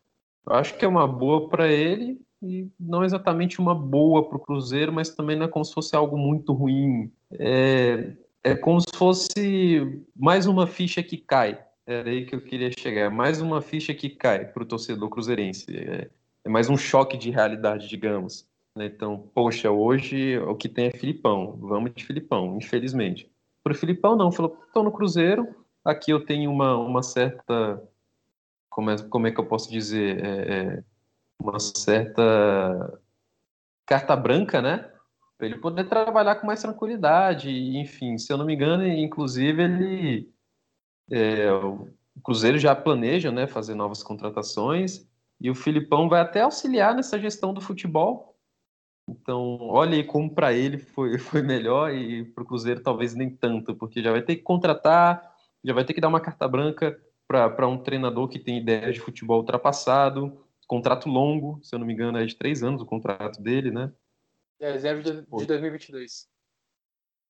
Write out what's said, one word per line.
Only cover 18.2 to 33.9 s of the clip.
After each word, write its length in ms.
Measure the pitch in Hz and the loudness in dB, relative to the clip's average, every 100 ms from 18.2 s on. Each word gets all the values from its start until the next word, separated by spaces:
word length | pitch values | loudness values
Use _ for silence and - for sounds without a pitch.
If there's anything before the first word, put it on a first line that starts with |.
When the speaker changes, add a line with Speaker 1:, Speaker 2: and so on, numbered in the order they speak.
| 92 - - _ _ 107 | -6 -12 -20 _ _ -10
Speaker 1:
Né? 120 | 104 | -10
Então, 420 | 104 107 104 - | -8 -8 -8 -4
poxa, 380 | - 117 113 110 | 0 0 2 2
hoje 640 | 104 113 135 135 135 135 123 | 4 4 2 0 -2 -2 -2
o 160 | - 110 | -4 -6
que 120 | - | -6
tem 200 | - 120 | -2 -2
é 40 | |
Filipão. 680 | 120 135 - 120 101 98 113 | -2 -6 -2 0 0 -2 -10
Vamos 360 | 98 104 120 | -6 -4 -4
de 100 | - | -6
Filipão, 540 | - 143 147 104 92 101 | -10 -10 -4 -2 -2 -6
infelizmente. 760 | - 123 127 127 98 90 - _ _ _ | -4 -4 -2 -4 -4 -6 -12 _ _ _
Pro 120 | 147 139 | -6 -2
Filipão, 400 | 165 180 208 226 | -2 2 2 4
não. 160 | 180 | 4
Falou, 260 | 175 165 - - | 2 -2 -4 -4
Tô 100 | 226 | 0
no 80 | 208 | 0
Cruzeiro, 640 | 208 208 165 170 214 233 - _ _ - | 0 0 2 2 2 -2 -8 _ _ -2
aqui 260 | 151 - | -2 0
eu 140 | 151 151 | 0 0
tenho 260 | 147 147 | -2 0
uma, 240 | 139 135 120 | 2 2 2
uma 260 | 120 127 | 0 -2
certa, 800 | 127 - 123 - - 117 107 101 - _ _ _ _ _ _ _ _ | 0 0 0 -2 -2 0 0 -4 -12 _ _ _ _ _ _ _ _
como 200 | - 110 | -4 -2
é, 80 | 104 | -2
como 240 | 107 120 113 | -2 0 0
é 40 | |
que 80 | 113 | 0
eu 60 | 107 | -2
posso 260 | 110 - | -4 -4
dizer? 520 | 113 104 107 101 95 | -6 -4 -2 -2 -2
É, 300 | 98 98 95 | -4 -4 -4
é, 300 | 95 95 92 - _ _ _ _ - | -2 -4 -6 -12 _ _ _ _ -10
uma 180 | 107 101 | -6 -4
certa 1400 | - - - 110 110 - 113 107 104 98 92 92 - - _ _ _ _ _ _ _ _ | -6 -2 2 2 2 2 4 6 4 2 0 -2 -6 -12 _ _ _ _ _ _ _ _
carta 300 | - | 0